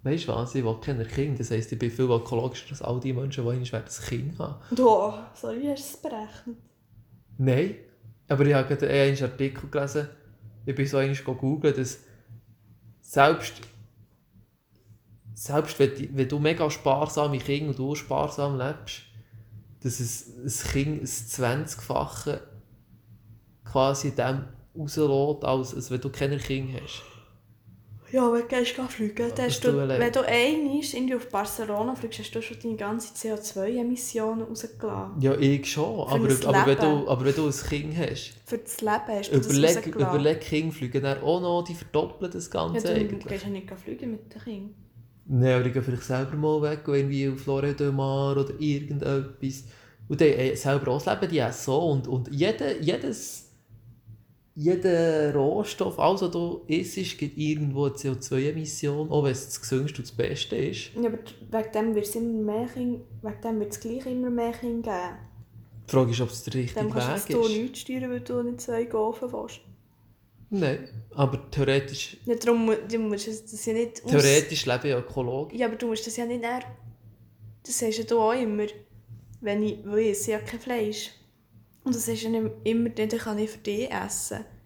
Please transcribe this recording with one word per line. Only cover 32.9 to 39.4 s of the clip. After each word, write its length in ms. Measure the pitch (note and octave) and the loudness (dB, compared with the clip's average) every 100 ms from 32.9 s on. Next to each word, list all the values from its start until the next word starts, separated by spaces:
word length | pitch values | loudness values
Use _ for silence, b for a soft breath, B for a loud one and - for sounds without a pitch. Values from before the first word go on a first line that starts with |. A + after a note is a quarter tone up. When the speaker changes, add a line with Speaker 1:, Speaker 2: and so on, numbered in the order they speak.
| A3+ A3+ | -4 -6
Speaker 2:
C 200 | - A3 | -8 -4
O 40 | G#3+ | -4
zwei 360 | G#3+ G3 G3 B3 | -6 -4 -2 0
Emissionen 640 | A#3+ B3 - A3+ A3 A3+ | 0 -2 -2 -2 -2 -2
rausgelassen. 800 | A3+ A3+ A#3 - G#3+ G3 F#3+ F#3+ | -6 -8 -10 -6 -6 -4 -6 2
Speaker 1:
Ja, 140 | C3 - | 2 6
ich 360 | C#3 C#3 C#3 | 4 4 0
schon, 340 | D3 D#3 A3 - | -2 -2 -2 0
Speaker 2:
Für 60 | |
Speaker 1:
aber, 140 | C3+ C3+ | 4 4
Speaker 2:
das 180 | C3 A#2+ | 4 6
Speaker 1:
aber 200 | G#2+ C3+ | 6 6
wenn 120 | C#3 | 6
Speaker 2:
Leben. 240 | D#3 D3 | 6 4
Speaker 1:
du, 40 | C#3 | 2
aber 140 | B2 | 2
wenn 100 | C3 | 4
du 120 | C#3 D3+ | 4 0
ein 60 | |
Kind 440 | C3+ - D3 D3+ D#3+ | 0 -2 -2 -2 -2
hast, 380 | D3+ - - - - | -2 -4 -10 -16 -8
Speaker 2:
Für 120 | A3+ | -6
das 220 | - - | -6 -4
Leben 220 | G#3+ G#3+ A3+ | 0 0 0
hast 240 | G#3 G#3 | -4 2
du 40 | |
das 100 | C3+ | 2